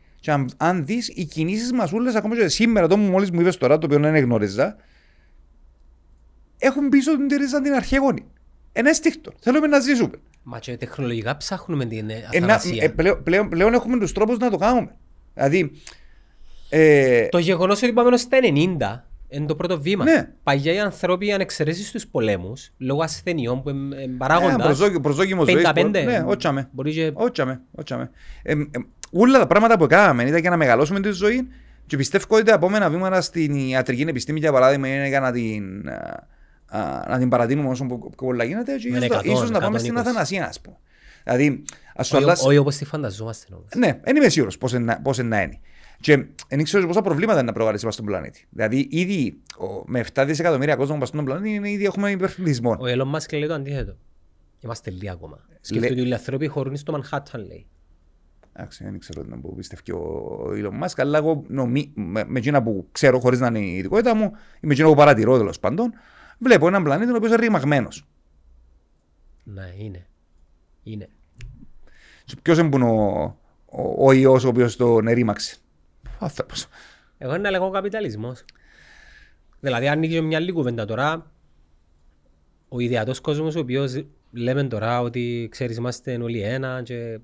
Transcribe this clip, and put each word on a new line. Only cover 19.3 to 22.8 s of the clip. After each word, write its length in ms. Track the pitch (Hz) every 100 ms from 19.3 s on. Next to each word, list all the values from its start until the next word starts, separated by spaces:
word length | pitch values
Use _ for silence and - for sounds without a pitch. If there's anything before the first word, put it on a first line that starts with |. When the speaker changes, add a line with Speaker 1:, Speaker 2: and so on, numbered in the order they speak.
| 143 147
Speaker 2:
το 100 | 151
πρώτο 260 | 175 175
βήμα. 220 | 147 202
Speaker 1:
Ναι. 260 | 294 320 - -
Speaker 2:
Παλιά 300 | - 139 147
οι 60 | 185
άνθρωποι, 520 | 208 - 180 180 202
αν 100 | 202
εξαιρέσεις 500 | 190 - 151 170 208
τους 160 | 240 -
πολέμους, 640 | 143 110 95 92 120 -
λόγω 240 | _